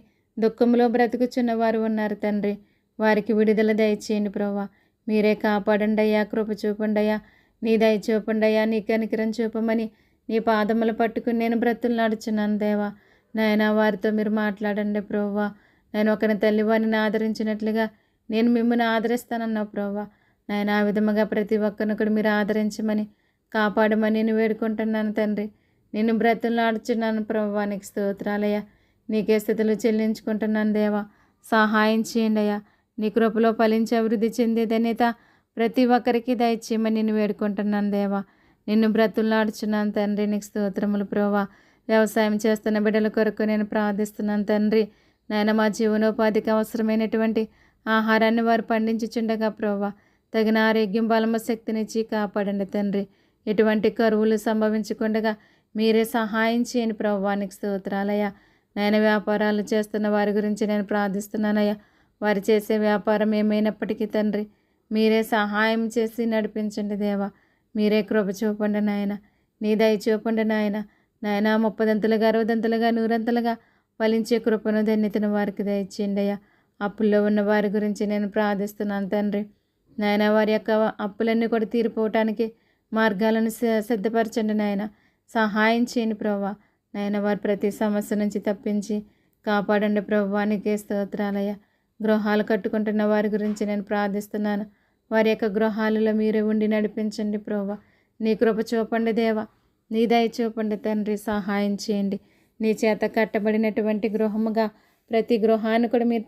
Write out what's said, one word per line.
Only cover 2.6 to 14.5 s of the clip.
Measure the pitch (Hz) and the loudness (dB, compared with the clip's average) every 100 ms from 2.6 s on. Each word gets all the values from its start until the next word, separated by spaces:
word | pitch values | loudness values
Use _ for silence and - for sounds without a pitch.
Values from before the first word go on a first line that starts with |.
| _ _ _ - | _ _ _ 0
వారికి | 214 214 208 | 2 2 2
విడుదల | 214 220 196 214 | 2 4 4 2
దయచేయండి | 220 214 208 - 208 208 | 2 2 0 -2 -2 -2
ప్రభువా. | 208 202 202 202 _ _ _ - | -4 -4 -4 -8 _ _ _ -2
మీరే | 214 214 | 2 4
కాపాడండి | 214 214 208 196 208 214 214 | 2 2 0 2 2 2 2
అయ్యా, | 214 214 | 2 2
కృప | 208 220 214 | 0 -2 -4
చూపండి | 208 214 208 214 208 | -4 -4 -2 -2 0
అయ్యా, | 214 214 - _ _ - | 0 -2 -6 _ _ -6
నీ | 226 220 | 0 4
దయ | 226 214 | 4 2
చూపండి | 220 220 214 220 220 | 0 -2 0 2 2
అయ్యా, | 220 | 2
నీ | 220 220 | 2 0
కనికరం | 214 220 214 220 220 | 0 -2 0 -2 -2
చూపమని | 220 220 220 226 226 220 _ _ _ - | -2 -4 -2 -2 -2 -4 _ _ _ -4
నీ | 226 | -2
పాదములు | 226 214 208 226 226 | 2 2 2 2 0
పట్టుకుని | 220 226 226 247 233 | 0 -2 -2 -2 -2
నేను | 226 233 | 0 0
బ్రతులు | 240 233 240 | 0 0 -2
నడుచున్నాను | 233 226 214 226 214 208 208 | 0 0 -2 -4 -2 0 0
దేవా. | 208 208 208 208 _ _ _ | 0 0 -4 -8 _ _ _
నాయనా, | 220 220 214 214 | -2 0 2 2
వారితో | 214 214 208 220 | 2 2 0 -2
మీరు | 214 214 | 0 0
మాట్లాడండి | 214 214 | 0 -2